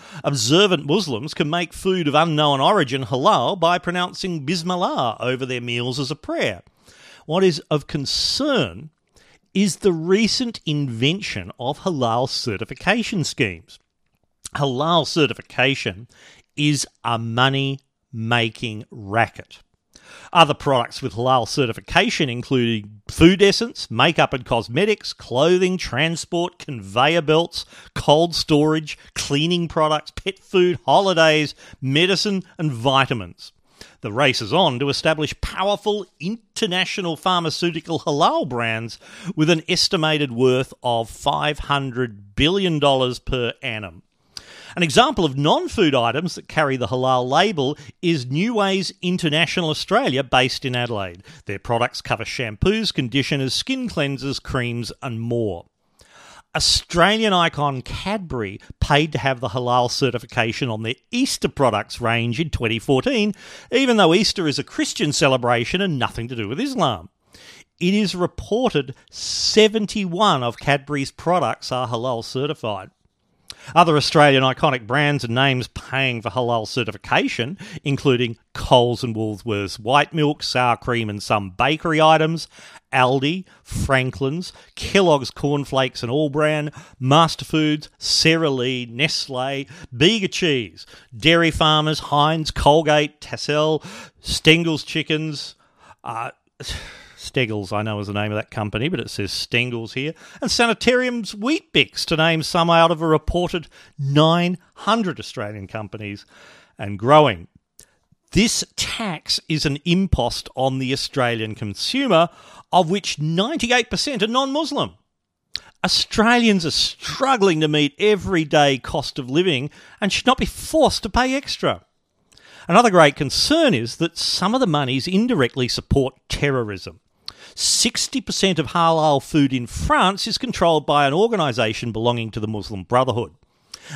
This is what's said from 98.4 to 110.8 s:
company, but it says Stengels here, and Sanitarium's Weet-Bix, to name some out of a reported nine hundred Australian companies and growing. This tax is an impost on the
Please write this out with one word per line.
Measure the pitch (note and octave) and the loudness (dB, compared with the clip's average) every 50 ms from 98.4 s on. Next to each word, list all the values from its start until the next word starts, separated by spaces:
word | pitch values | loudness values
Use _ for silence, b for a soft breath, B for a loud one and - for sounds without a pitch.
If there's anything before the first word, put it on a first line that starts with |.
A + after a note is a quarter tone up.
| - _ | -6 _
company, | - A2 G#2+ G#2 - G#2+ C3 E3+ | -6 -6 -6 -6 -6 -6 -4 -4
but | F#3 A#2+ | -4 -6
it | A2+ - | -8 -8
says | - - G2+ F#2 | -8 -6 -6 -6
Stengels | - - - - B2+ A#2 B2 B2 A#2+ A2+ A2+ G#2 - | -6 -8 -6 -2 -2 -2 -2 -2 -6 -8 -10 -8 -8
here, | C3 C#3 D#3 B B B B B B | -8 -8 -8 B B B B B B
and | C#4 G3+ | -6 -2
Sanitarium's | - - A#3+ A#3 G#3 - - A#3 B3 B3 B3+ B3 A#3+ A#3+ G3 - G#3+ | 0 2 2 0 0 0 2 2 2 2 2 -2 -4 -6 -8 -8 -8
Weet-Bix, | G3+ G#3+ C4+ D#4+ F#4 - _ - D#3+ G#2 - - - - | -6 -2 -2 -2 -2 -4 _ 0 0 0 0 -2 -8 -4
to | - E3+ | -2 0
name | D3+ D#3+ E3+ E3 D#3+ D3 | 2 2 2 2 0 -2
some | - - E3+ E3 E3+ | -2 0 2 4 4
out | E3+ E3 E3 E3 | 6 6 6 4
of | E3+ D#3 | 4 0
a | E3 | 2
reported | D#3+ D#3 D3+ - - - F3 F3+ E3 - E3+ C#3+ B B B B B B - | 2 2 2 0 -2 -2 -2 -2 -2 -4 -6 -8 B B B B B B -6
nine | C#3 C3+ C#3+ D3+ D#3 D#3+ E3+ F3 F3 F3+ F3+ b b b b | -4 2 4 6 6 6 6 4 2 0 -2 b b b b
hundred | - - G3+ A3 A#3 G3+ F3 A#2+ A2 | -6 -2 0 0 0 0 -2 -4 -8
Australian | - - - C3 G#2 G#2 A2 G2+ F#2+ | -10 -10 -8 -8 -8 -8 -8 -10 -10
companies | - - A2 G#2+ G2 - G#2+ G#2+ G2+ G2+ G2+ - B B B B B B B B B B - | -10 -10 -10 -10 -10 -12 -10 -10 -10 -10 -12 -14 B B B B B B B B B B -10
and | G#2+ G2+ G2+ F#2 | -8 -8 -6 -2
growing. | A2 C3 D3+ D#3 D3+ B2 F#2+ E2+ F2 - _ _ _ _ _ b b b b b b _ _ _ _ _ | 4 6 8 8 8 6 2 -2 -8 -18 _ _ _ _ _ b b b b b b _ _ _ _ _
This | - F3+ A3+ A3 - - - - _ | 2 2 2 2 0 -4 -6 -8 _
tax | - - - - - A3+ G3 D#3 D3+ - - - - - - | -8 -8 -8 -8 -8 -6 -8 -8 -8 -6 -6 -6 -4 -4 -4
is | D#3 D3 - | -4 -2 -2
an | D3 C#3+ D3 - | -2 -4 -2 0
impost | F3 E3+ F#3+ G3 - - C3 A#2+ A#2+ - - - - - | 0 2 2 2 0 0 0 -2 -2 -4 -8 -10 -10 -4
on | B2+ C3 C3 C3 | -2 -2 -2 -2
the | C3 | -2